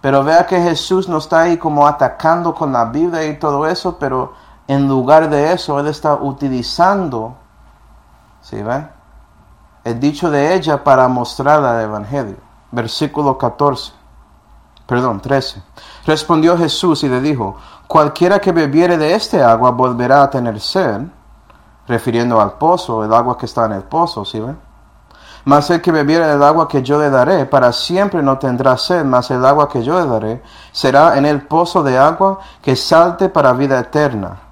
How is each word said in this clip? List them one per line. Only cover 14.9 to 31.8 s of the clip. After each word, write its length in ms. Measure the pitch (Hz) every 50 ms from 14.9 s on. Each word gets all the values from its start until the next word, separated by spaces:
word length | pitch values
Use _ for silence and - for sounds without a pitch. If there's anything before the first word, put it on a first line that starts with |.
| 123 123 127 127 110 101
trece. 420 | - 123 139 135 120 - - - - _ _ - - - - - -
Respondió 500 | - 156 156 151 - 170 156 156 165 175
Jesús 480 | 170 170 151 - - - 180 160 147 -
y 60 | 139
le 100 | 127 127
dijo: 360 | 131 151 151 127 110 95 101 - - - - - _ _
"Cualquiera 520 | - 156 151 143 147 - 175 180 202 196
que 120 | 202 196
bebiere 460 | 180 165 156 143 135 160 175 175 175 160
de 180 | 156 151 180
este 280 | 220 - - - 185 135
agua 280 | 117 113 113 123 127
volverá 500 | 123 120 127 127 123 120 123 123 135 143
a 80 | 139 139
tener 300 | - 131 120 117 110 107
sed", 420 | - - - 185 185 135 107 101 139 170 - - _ _ - _ _ _ - _ _ _ _ _ _ -
refiriendo 520 | 120 113 - 127 113 117 120 123 120 110
al 140 | 104 101 -
pozo, 500 | - - 160 180 175 - - 117 110 107
el 80 | 104
agua 260 | 110 117 120 127 120 -
que 100 | - 117
está 180 | - - 117
en 60 | 110 107
el 100 | 98 95
pozo, 400 | - - 156 170 165 - 113 101
¿sí 160 | - - 110
ven? 180 | 107 123 151 147 - - _ _ _ _ _ _ _ _ _ - - - - - -
"Mas 260 | 139 143 147 143 -
el 100 | 170 165
que 100 | 170 180
bebiere 360 | 165 156 147 143 156 165 165 156
del 160 | 147 143 147
agua 240 | 147 156 165 160 -
que 160 | - 143 127
yo 160 | 120 143 147
le 100 | 151 143
daré, 380 | 135 131 123 151 190 170 - -
para 260 | - 135 127 123 117
siempre 480 | - - - 175 185 202 202 - 170
no 160 | 147 139 135 135
tendrá 400 | - 135 123 120 135 131 127 123
sed, 260 | - - 180 175 151
mas 280 | 139 127 123 123 -
el 120 | 131 127 127
agua 240 | 131 143 151 147 143
que 140 | - 131
yo 180 | 113 127 160 185
le 60 | 170
daré 380 | 143 120 110 104 107 113 120 - - - - - -
será 460 | _ - - 135 127 139 156 165 135 135
en 80 | 139
el 160 | 147 147 143 143 -
pozo 340 | 151 165 175 170 - 196